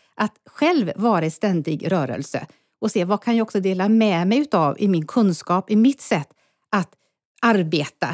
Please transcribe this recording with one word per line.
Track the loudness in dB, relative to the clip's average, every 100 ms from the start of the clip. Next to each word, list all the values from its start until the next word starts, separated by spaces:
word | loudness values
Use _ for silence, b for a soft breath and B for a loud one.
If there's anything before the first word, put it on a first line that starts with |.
| b b
att | -6 _ _
själv | -2 0 2 -2 -2
vara | 0 0 0
i |
ständig | -2 -2 0 -2 -4 -2
rörelse | -2 -2 -6 -6 -8 -10 b b b
och | -2
se | -2 0
vad | 0
kan | 0 0
jag |
också | 0 -2
dela | -2 0 2
med | 4 2 2 2
mig | 0
utav | 0 0 0 0
i | 0
min | 0 0
kunskap, | 0 2 0 -2 -2 0
i | 4
mitt | 4 2
sätt | -2 -4 -4 _ _ _ -4
att | -4 -4 _ _ _ _ -2
arbeta | 2 2 2 -2 -4 -6 -6